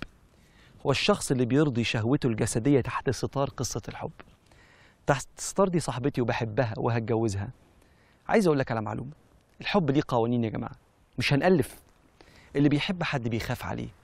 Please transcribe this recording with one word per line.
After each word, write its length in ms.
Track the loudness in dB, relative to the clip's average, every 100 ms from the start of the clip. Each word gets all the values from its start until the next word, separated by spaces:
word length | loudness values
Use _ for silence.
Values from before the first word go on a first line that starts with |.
| -16 _ _ _ _ -20 -20 -6 0
هو 60 |
الشخص 400 | 2 2 2 2
اللي 140 | 0 4
بيرضي 380 | 4 4 2
شهوته 440 | 0 0 0 2 2
الجسدية 540 | 0 0 0 4 4
تحت 280 | 2 -4 -4
ستار 400 | -2 -4 -4 -4
قصة 320 | -4 -6 -6 -10
الحب. 240 | -10 -12 -12 -20 -20 _ -20 -20 _ _ _ -2
تحت 200 | -2 -2 -12
ستار 300 | -6 0 2
دي 120 | 0
صاحبتي 420 | -2 -2 -2 0
وبحبها 520 | -2 -2 -2 -2 -2 -2
وهتجوزها. 720 | -2 0 0 0 0 -2 -6 -10 _ _ _ _ _ _ 0
عايز 200 | 2 4
أقول 120 | 2
لك 120 | 0
على 100 | -4
معلومة، 300 | -4 -8 -10 -16 _ _ _ -12
الحب 300 | -2 0 2
ليه 100 | 2 2
قوانين 360 | 2 2 2
يا 60 | 0
جماعة، 260 | -4 -8 -12 _ _ _ -4
مش 160 | 2
هنألف. 500 | 4 4 4 2 -6 _ _ _ _ -20 -20 -6 2
اللي 140 | 2
بيحب 340 | 2 0 -4
حد 240 | -2 -2 -2
بيخاف 380 | -4 -4 -6 -6
عليه، 220 | -6 -8 -12